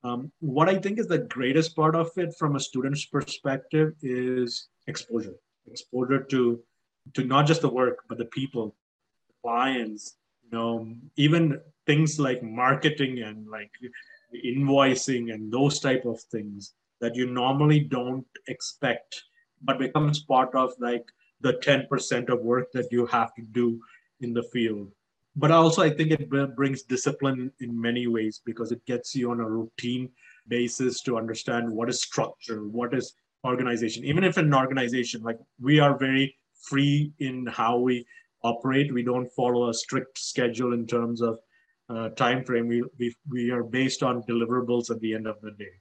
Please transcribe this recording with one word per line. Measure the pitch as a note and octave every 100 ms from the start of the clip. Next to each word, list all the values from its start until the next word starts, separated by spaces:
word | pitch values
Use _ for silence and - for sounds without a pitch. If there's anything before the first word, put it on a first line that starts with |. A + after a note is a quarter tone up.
Um, | A#2+ B2 C#3+ _
what | D#3 B2+ E3+
I | G3
think | G3+ G#3+
is | A3
the | D#3+
greatest | A#2+ B2 C3 D3 D#3+
part | - D#3
of | F3+ E3 -
it | E3 -
from | D#3 C#3
a |
student's | C3 B2+ C3+ D3
perspective | - D3 - - C#3+ C3+ - D#3 D#3 D#3
is | C3 B2+ B2+ B2+ A#2+ - - _ -
exposure, | - - A2+ G2 F2 _ _ -
exposure | - - B2 B2+ C#3
to, | C3+ C3+ A#2+ A#2 - _ _ _ -
to | -
not | B2+ C3+ D3
just | D#3
the | C3
work, | B2 B2 - _
but | A#2
the | A#2
people, | - C3+ A#2+ G#2+ - _ _ _ _ _ _
clients, | A#2 A#2 C3 B2+ A2+ G#2+ - _ _ _
you | A#2 A#2
know, | A#2 A#2 A2 A#2 - -
even | D3 E3+ E3 C#3 - _ -
things | D3 D#3 D3
like | C#3 B2
marketing | A2+ A2+ B2+ C#3 D#3 D3+ C3 B2+
and, | G#2+ G#2+ G#2+
like, | G#2+ G#2 - B2 - - - _ B2
invoicing | B2 C3 C#3 C#3 C3+ B2+ - B2+ A#2
and | A2 G#2+
those | B2 C#3+ D3
type | C#3 B2+
of | A#2+ A2 -
things | A2+ G#2 G2+ G2+ _ _ _
that | A#2 B2
you | B2+
normally | B2 B2+ C#3 D3+ D3+
don't | D3 C3 B2 C3 B2+ - -
expect, | A#2+ - - B2+ A#2 - - - _ _ _
but | C#3 C3
becomes | C3 D#3 D3+ D3
part | - C3 C3
of, | C3+ C3 -
like, | A#2+ A#2+ - _ _ _
the | C3
ten | B2 - C3+ -
percent | A#2+ - B2 B2
of | B2
work | A2+ B2 B2
that | B2+ -
you | A#2+ A#2+
have | A#2+ A#2
to | -
do | A2+ A2+ A#2+ A#2 - - _ _
in | A#2+
the | A#2
field. | A#2+ B2 A2+ G#2 G2 _ _ _ _ D3+
But | D3+
also, | E3 E3 D#3+
I | E3
think | D3 D#3
it | D#3 B2
br-, | C#3 C#3
brings | C3 C#3 C3
discipline | - B2+ - - C3+ C3 B2+ _
in | A#2+ A#2
many | A#2 A#2+ A#2+
ways | A#2 A2 -
because | - A2+ A2
it | A#2 -
gets | A#2+ -
you | C#3 B2
on | A#2+
a | A2
routine | A2+ A2+ - A#2+ B2 B2+ _ - - -
basis | A#2+ A#2+ - B2+ -
to | - A#2
understand | A2+ A2+ - A#2+ A#2
what | A2 A#2
is | B2
structure, | - - A2+ - - A2 G#2
what | A2+ A#2+
is | B2+ B2 _ _ _ B2+
organization. | B2 B2+ A#2+ A2+ A2+
Even | C#3 D#3
if | F#3+ E3
an | D#3
organization, | C#3 C3 C3+ A#2+ B2+ A#2+ A#2
like, | A2 A2+ - _
we | B2 D3+
are | C#3+ C3+
very | C3+ C3+ C3+ - _ _
free | - C#3 C#3+ C#3+ D3 -
in | C3+ B2+ A#2+
how | A2+ A2+ A#2+
we | B2+ B2 A#2+ - _ _
operate, | A#2 A#2 C3+ C3+ C3+
we | B2
don't | A#2+ B2 B2+
follow | - B2 B2 A#2+
a |
strict | A2+ - C3 B2+ -
schedule | - - B2 A2+ B2
in | A#2+ A2+
terms | A#2+ A#2 A#2
of, | A#2 A2+ _ _ _ _ _
uh, | A2+ A2+
time | - B2 B2+
frame. | C3 A#2+ A#2
We, | A#2 B2 -
we, | A#2+ A#2 -
we | B2 A#2+
are | B2
based | G#2+ B2+ C3 -
on | C3 A#2+
deliverables | A#2 A#2 A2+ B2+ A#2 A#2+ A#2+
at | A2
the | A2
end | A2 A2
of | G#2
the | G#2+
day. | G2+ G2 F2+